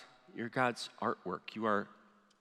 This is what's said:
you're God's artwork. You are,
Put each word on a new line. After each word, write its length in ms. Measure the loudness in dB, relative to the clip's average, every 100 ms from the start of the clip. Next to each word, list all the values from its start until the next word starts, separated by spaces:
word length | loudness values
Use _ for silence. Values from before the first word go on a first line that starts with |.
| -14 -20 -16 -8
you're 140 | -4
God's 400 | 2 2 0 -8 -2
artwork. 520 | -2 0 -4 -6 -8
You 120 | -2 2
are, 220 | 2 0 -10 -20 _ _ _